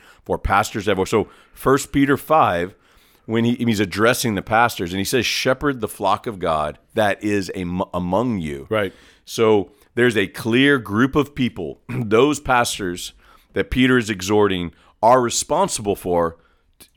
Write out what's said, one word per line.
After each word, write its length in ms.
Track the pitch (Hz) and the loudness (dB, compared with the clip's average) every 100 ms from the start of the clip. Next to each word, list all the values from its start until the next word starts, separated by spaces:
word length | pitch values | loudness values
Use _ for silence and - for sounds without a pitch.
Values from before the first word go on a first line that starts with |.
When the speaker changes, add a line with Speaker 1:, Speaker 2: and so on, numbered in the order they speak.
| - _ - | -18 _ -6
Speaker 1:
for 120 | 90 | -4
pastors 500 | - 104 110 113 98 | 0 0 0 -2 -2
everywhere. 160 | 92 95 | 0 2
So 240 | 110 90 - _ | 0 0 -6 _
First 380 | - 131 135 - | -4 0 0 0
Peter 240 | 143 139 131 | 0 2 0
five, 580 | - 156 117 87 90 - _ _ _ _ - | 2 2 2 0 -4 -8 _ _ _ _ -4
when 200 | 113 117 | 0 0
he, 100 | 120 | 0
he's 240 | 117 104 | 0 0
addressing 560 | 101 95 113 127 120 98 | -2 0 0 2 -2 -4
the 60 | |
pastors, 500 | - 113 117 - 87 | 0 2 2 -2 -6
and 80 | 95 | -4
he 60 | 98 | -2
says, 200 | 131 104 | -2 -2
"Shepherd 540 | - 127 127 147 131 | -2 -2 -2 -2 -4
the 60 | 107 | -6
flock 400 | - 98 104 127 | -4 -2 -2 -4
of 100 | 98 | -6
God 380 | 85 78 76 73 _ 110 | -2 -2 -4 -8 _ -2
that 280 | 104 98 | -2 0
is 260 | 104 101 90 95 | -2 -2 -2 -6
am-, 260 | 87 90 95 90 | -6 -4 -4 -6
among 440 | 90 92 127 104 | -2 -2 -2 -4
you." 280 | 78 69 67 | -6 -10 -6
Speaker 2:
Right. 240 | 110 95 - - _ - | -4 -4 -8 -20 _ -10
Speaker 1:
So 460 | - 110 104 90 _ _ 117 | 0 4 4 2 _ _ 2
there's 200 | 123 110 | 2 2
a 100 | 92 | -2
clear 500 | - 110 120 143 139 | -4 0 2 4 2
group 380 | 98 104 135 151 | 0 0 2 2
of 180 | 135 - | -2 -2
people, 460 | 123 - 78 - | -4 -4 -10 -12
<clears throat> 60 | - | -10
those 500 | 123 110 110 143 147 | -8 2 4 4 2
pastors 760 | - 123 117 - 95 87 - - _ _ _ | 0 2 2 -2 -6 -6 -12 -16 _ _ _
that 180 | 98 95 | -4 -2
Peter 260 | 123 127 127 | 2 2 2
is 120 | 107 | 0
exhorting 600 | 98 90 104 101 92 85 - _ _ | -4 0 2 2 0 -6 -10 _ _
are 160 | 113 127 | 4 4
responsible 760 | 120 - - 151 196 - 104 95 | 2 -2 -2 -2 -2 -2 -4 -4
for, 400 | 92 87 85 - _ _ _ _ | 0 0 0 -4 _ _ _ _
t-, 80 | - | -20